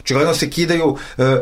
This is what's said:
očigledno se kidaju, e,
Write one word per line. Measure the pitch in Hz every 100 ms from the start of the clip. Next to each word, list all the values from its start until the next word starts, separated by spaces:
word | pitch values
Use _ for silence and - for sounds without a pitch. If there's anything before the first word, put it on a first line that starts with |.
očigledno | - 131 160
se | 156 135
kidaju, | - 165 170 156 135 - -
e, | 131 131